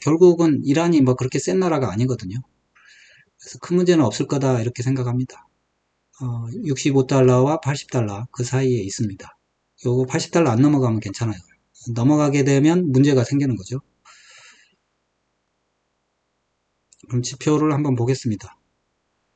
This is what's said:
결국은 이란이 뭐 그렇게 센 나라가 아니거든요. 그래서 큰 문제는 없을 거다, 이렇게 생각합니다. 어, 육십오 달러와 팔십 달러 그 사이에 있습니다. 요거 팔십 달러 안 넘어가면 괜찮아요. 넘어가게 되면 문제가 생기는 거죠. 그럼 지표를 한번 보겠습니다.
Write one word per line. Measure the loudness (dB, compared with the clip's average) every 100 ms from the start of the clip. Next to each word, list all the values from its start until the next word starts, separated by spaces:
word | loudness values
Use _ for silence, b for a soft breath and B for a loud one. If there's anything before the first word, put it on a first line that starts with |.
결국은 | 0 4 6 6 2 2
이란이 | 0 0 2 4
뭐 | 4
그렇게 | 2 -2 -4
센 | -2 -2
나라가 | 0 0 -2
아니거든요. | -2 -2 -4 -8 -12 -12 _ _ _ b b b b b _
그래서 | -20 -16
큰 | -2 0
문제는 | 4 4
없을 | 2 0 -4
거다, | -2 0 0
이렇게 | -2 -6
생각합니다. | -4 -2 -2 -4 -6 -10 _ _ _ _ _ _ _ -12
어, | -8 -8 -8 -10
육십오 | -8 -4 0 2 2
달러와 | 4 4 4 2 0
팔십 | -4 -6 -4
달러 | -4 -4 -6 -10
그 | -8
사이에 | -4 -2 0 -2
있습니다. | -4 -6 -6 -8 -18 _ _ _ _ _
요거 | -2 -2 -2
팔십 | -4 -2
달러 | 0 2
안 | 4
넘어가면 | 4 4 0 -2
괜찮아요. | -6 -6 -6 -6 -12 _ _ _ -10
넘어가게 | -2 2 2 2 2
되면 | 2 4 4 2 2
문제가 | 4 4 4
생기는 | 2 0 -2
거죠. | -4 -6 -12 -14 _ _ b b b b b b b _ _ _ _ _ _ _ _ _ _ _ _ _ _ _ _ _ _ _ _ _ _ -8
그럼 | -6
지표를 | -6 -6 -2 0 0
한번 | 0 0
보겠습니다. | 0 -2 -2 -4 -8 -10 -20 _ _ _ _ _ _ _